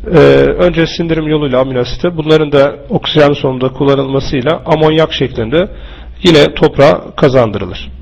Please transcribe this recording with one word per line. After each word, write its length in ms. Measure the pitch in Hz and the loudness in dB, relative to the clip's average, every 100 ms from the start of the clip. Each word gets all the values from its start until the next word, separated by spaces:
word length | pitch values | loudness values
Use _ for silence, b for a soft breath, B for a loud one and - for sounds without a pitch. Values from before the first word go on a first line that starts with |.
| - | 2
e, 40 | 165 143 139 139 147 | 4 6 6 2 2
önce 280 | 180 165 160 | 0 0 -4
sindirim 400 | - 165 160 156 | -4 -4 -2 0
yoluyla 320 | 151 147 127 | -2 0 0
amino 200 | 131 127 | 0 -2
asite, 380 | 120 - 175 165 | -4 -4 -4 -4
bunların 340 | 151 156 151 | 0 0 2
da 240 | 139 139 - - | 2 2 -2 -6
oksijen 440 | 208 - - 143 | -6 -2 2 2
solunumda 360 | 143 139 127 127 | 2 -2 -2 -4
kullanılmasıyla 920 | 127 139 139 135 135 - 147 123 165 - | -2 0 0 0 -4 -2 -2 -2 -4 -2
amonyak 480 | 156 156 156 156 | 0 2 2 0
şeklinde 560 | - 131 - 110 151 190 B B B B - | 0 -4 -4 -2 -2 -2 B B B B -2
yine 300 | 180 156 151 | 2 4 2
toprağa 480 | - 151 - 139 170 - - | 2 0 4 2 2 -4 0
kazandırılır. 760 | 147 127 113 101 92 90 - - | 2 2 0 -2 -8 -10 -14 -16